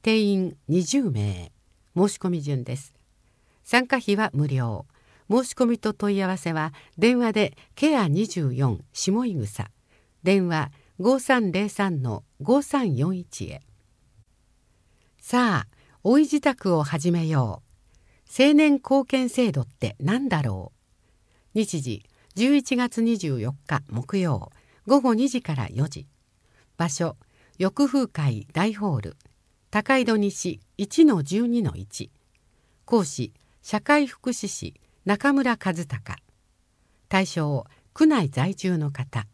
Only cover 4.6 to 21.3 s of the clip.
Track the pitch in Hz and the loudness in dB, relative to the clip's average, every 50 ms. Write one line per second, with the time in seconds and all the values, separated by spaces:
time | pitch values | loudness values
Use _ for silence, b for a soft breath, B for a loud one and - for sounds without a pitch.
4.6 | 120 117 107 85 - b b b b b b b b b 202 254 262 - - - | -2 -2 -4 -6 -10 b b b b b b b b b 0 0 0 0 -2 0
5.6 | 254 233 233 226 - 214 208 _ 208 208 202 196 190 185 190 180 - 170 160 160 | 0 0 0 0 -2 -6 -4 _ -2 -2 0 0 0 -2 -4 -4 -4 -4 -2 -2
6.6 | 156 156 139 B B B B - 185 233 254 247 240 226 196 214 208 - b b | -4 -4 -8 B B B B 2 2 4 4 4 2 2 2 2 0 0 b b
7.6 | b b b - 277 311 302 254 202 156 143 175 226 220 - 180 151 131 123 127 | b b b 0 2 2 4 2 2 2 2 0 0 -2 -2 -2 -2 -2 0 0
8.6 | 139 127 107 82 - _ _ - - 190 196 226 254 240 185 147 107 104 - - | 0 0 0 -2 -8 _ _ -6 -2 0 0 0 0 -2 -2 -4 -6 -6 -6 -10
9.6 | - - _ _ _ _ _ _ _ _ _ _ - 180 196 196 180 175 165 156 | -12 -12 _ _ _ _ _ _ _ _ _ _ 0 2 2 2 2 2 0 -2
10.6 | 135 - b b b b b b 180 233 269 269 - - 262 247 220 185 160 185 | -2 -4 b b b b b b 2 2 2 2 2 2 2 2 2 0 0 -2
11.6 | 208 208 - - 202 190 170 143 127 120 104 - - _ _ _ 143 170 247 285 | -2 -2 -2 -2 -2 -2 -2 -2 -2 -4 -4 -6 -8 _ _ _ 0 2 2 2
12.6 | 285 - - 277 247 196 139 120 139 180 190 180 175 _ - - 95 87 - - | 2 0 -2 0 0 0 0 0 -2 -2 -2 -6 -10 _ -12 -12 -10 -10 -10 -14
13.6 | - _ _ _ _ _ _ _ _ _ _ _ _ _ _ _ _ _ _ _ | -18 _ _ _ _ _ _ _ _ _ _ _ _ _ _ _ _ _ _ _
14.6 | _ _ _ _ _ _ _ _ _ _ _ _ - - - 247 247 226 185 127 | _ _ _ _ _ _ _ _ _ _ _ _ -8 -2 2 2 4 4 2 0
15.6 | 101 b b b b b b b _ 190 247 294 311 277 302 294 - 294 262 _ | -2 b b b b b b b _ 4 6 6 6 4 2 2 2 0 0 _
16.6 | - 196 175 160 147 143 165 156 147 175 170 170 160 156 160 139 123 107 85 - | 0 0 2 2 0 0 -2 -2 0 0 0 0 0 0 2 0 0 0 -4 -10
17.6 | _ _ _ _ _ _ _ _ _ _ _ _ _ _ - - 262 285 302 294 | _ _ _ _ _ _ _ _ _ _ _ _ _ _ 2 4 6 6 8 6
18.6 | 311 302 285 254 - - 269 277 269 - - 262 254 240 - 254 247 220 143 139 | 6 6 4 2 2 2 2 2 2 2 -2 -2 -2 -2 0 0 0 0 0 -2
19.6 | 117 - - _ - 110 - _ - 160 208 254 277 262 185 156 139 117 95 95 | -6 -6 -8 _ -6 -6 -6 _ -2 -2 0 0 0 -2 -2 -2 -2 -2 -4 -6
20.6 | 90 - _ _ _ _ _ _ _ _ _ _ _ _ | -10 -14 _ _ _ _ _ _ _ _ _ _ _ _